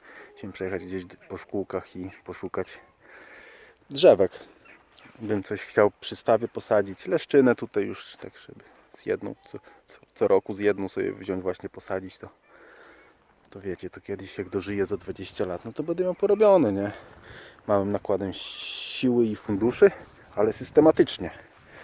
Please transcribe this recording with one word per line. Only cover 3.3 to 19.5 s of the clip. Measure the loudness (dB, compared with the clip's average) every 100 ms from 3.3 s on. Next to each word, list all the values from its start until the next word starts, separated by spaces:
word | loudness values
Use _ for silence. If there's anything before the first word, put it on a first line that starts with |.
| -20 -20 -20 -20 _ -12
drzewek. | 4 8 8 4 -2 -20 _ -20 -20 _ -20 -20 -12
Bym | -4 -4
coś | -4 -10
chciał | -2 4 4 2
przy | -12 -6
stawie | 0 0 0
posadzić. | -8 0 0 0 -6 -4
Leszczynę | -4 4 6 6
tutaj | 4 -2 -4
już | -4 -8 -14 -18
tak, | -18 -20
żeby | -20 -20 -20 _ _ -12
z | -6
jedną, | -6 -6 -14 -18
co, | -20 -20 _ _
co, | -20 _
co | -2 2
roku | 2 2
z | -2
jedną | 0 0 -4
sobie | -4 -4
wziąć, | -4 -6 -4
właśnie | -4 -6 -10
posadzić | -14 -8 -8 -8 -16
to. | -20 _ _ -20 -20 -20 -20 -20 _ _ _ _ _
To | -12
wiecie, | -8 -8 -10
to | -14
kiedyś | -12 -10 -10 -10
jak | -6
dożyję | -6 -4 -2 -2
za | -4
dwadzieścia | -8 -10 -10 -6 -6
lat, | -6
no | -10
to | -10
będę | -6 -2
miał | -2
porobione, | 0 0 4 6 6 4
nie? | 0 -4 -8 -18 -20 -20 -20 -20 -10 0
Małym | 2 2
nakładem | -2 -2 -2 -2
siły | -8 -14 -14 -14 -12 -12 -2 0 2
i | 2 -2
funduszy, | -4